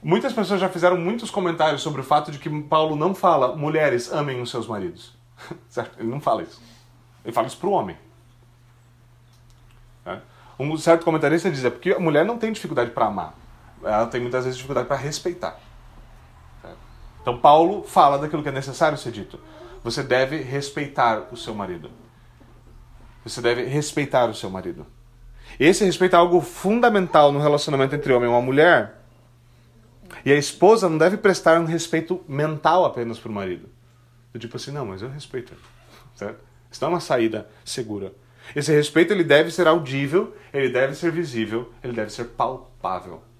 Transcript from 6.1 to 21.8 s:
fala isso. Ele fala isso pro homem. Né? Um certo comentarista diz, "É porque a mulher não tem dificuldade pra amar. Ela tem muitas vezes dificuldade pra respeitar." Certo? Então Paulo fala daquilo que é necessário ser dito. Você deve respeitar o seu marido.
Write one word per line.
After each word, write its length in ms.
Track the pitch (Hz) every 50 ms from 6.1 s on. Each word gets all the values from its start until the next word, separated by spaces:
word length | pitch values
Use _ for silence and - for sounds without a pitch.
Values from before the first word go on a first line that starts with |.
| 123 143
fala 220 | 147 151 117 104
isso. 200 | 82 - - - - - - - - _ _ _ _ _ _ _ _
Ele 100 | 117 113
fala 140 | 120 113 127
isso 100 | - -
pro 140 | - 185
homem. 260 | 202 175 120 95 80 - - - _ _ _ _ _ _ _ _ _ _ _ _ _ _ _ _ _ _ _ _ _ _ _ _ _ _ - - - _ _ - _ - - - _ _ _
Né? 160 | - 190 190 - _ - - - - - -
Um 180 | 131 147 156 160
certo 260 | - - 165 165 165
comentarista 460 | 175 160 160 - - 147 170 165 196
diz, 140 | 160 139 127
"É 60 | 123
porque 220 | 117 - - 180
a 80 | 185 -
mulher 260 | 185 160 143 143 165
não 120 | 202 240 233
tem 140 | - 220
dificuldade 400 | 220 214 - 185 151 - 120 120
pra 140 | - - -
amar. 280 | 110 104 92 85 78 - - - - - - - - - -
Ela 240 | - - 107 104 113 113
tem 140 | - 127
muitas 220 | 120 120 123 127 123
vezes 140 | 127 127 123
dificuldade 300 | - 135 143 123 123 123
pra 100 | 143 131
respeitar." 600 | 123 147 151 - - 185 175 - - 85 - - - - - - - - - - - - - - - - - - - - - -
Certo? 160 | - 87 - - - - - - - - - -
Então 160 | - - 123 123
Paulo 440 | - 156 147 156 170 170 202 208 -
fala 360 | - - 196 165 143 139 139
daquilo 240 | 147 151 160 156 143
que 60 | 147
é 20 |
necessário 460 | 135 135 131 139 131 - 165 156 147 139
ser 140 | - 127
dito. 280 | 110 107 95 - - - - - - - - - - - -
Você 180 | 120 113 - 135
deve 340 | 123 127 127 131 131 151 156
respeitar 880 | 135 123 131 139 143 - - 160 147 139 - - 127 120 110 107 - -
o 60 | 117 113
seu 160 | - - 110
marido. 360 | 104 98 90 87 82